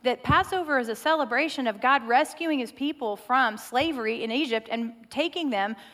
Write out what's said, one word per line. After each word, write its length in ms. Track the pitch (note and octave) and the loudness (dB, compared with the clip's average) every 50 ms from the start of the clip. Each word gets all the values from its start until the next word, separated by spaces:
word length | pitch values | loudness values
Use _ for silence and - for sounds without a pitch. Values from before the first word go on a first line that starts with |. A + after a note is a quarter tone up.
| - | -2
that 200 | B3 A#3+ - - | -2 -2 0 2
Passover 560 | - C#4+ E4+ F#4+ F#4 F#4+ F#4+ F4 D4+ D4 C4 | 4 4 4 4 2 0 -2 0 0 0 0
is 100 | B3 A3+ | 0 0
a 80 | A3 | -4
celebration 720 | G#3+ - D4+ D#4+ D#4+ C#4+ A3 A#3 B3 D4+ D#4+ - - C4 | -2 0 2 2 2 2 0 0 0 0 0 -2 -2 -2
of 120 | A#3 G#3 G#3 | -2 -2 0
God 260 | - B3 C#4 C#4 A#3 A3+ | 2 4 4 4 2 4
rescuing 500 | A#3 B3+ D4+ D4+ - - E4+ E4 D#4 C#4 | 4 4 4 2 -2 -6 -2 -2 0 -2
his 140 | B3 G#3+ - | -2 -4 -6
people 440 | - C4+ D4 D#4 - C4 A3 G3+ | -6 -6 -6 -4 -4 -4 -6 -6
from 420 | G3+ - - B3 C4 C4+ A#3 G#3+ G#3 | -6 -2 0 2 4 4 2 0 -4
slavery 680 | - - A#3+ B3 D4 E4 D#4 B3+ A3+ G#3+ A3+ A#3 - | -8 -2 0 0 0 0 0 -2 -2 -2 -2 -2 -4
in 80 | A3 A3+ | -2 -2
Egypt 360 | C4+ D#4+ C4+ A3+ A3 A3 - | -2 -2 0 -2 -2 -2 -2
and 240 | A3+ A#3 A#3 A3+ A#3 - - - | -4 -4 -4 -6 -8 -12 -18 -10
taking 400 | - C4 D#4 E4+ - F4+ E4+ C#4+ | -4 -2 -2 -2 -2 -4 -4 -2
them 260 | A#3+ G3 G3 G#3 A3+ - - - | 0 0 -2 -2 -4 -8 -12 -20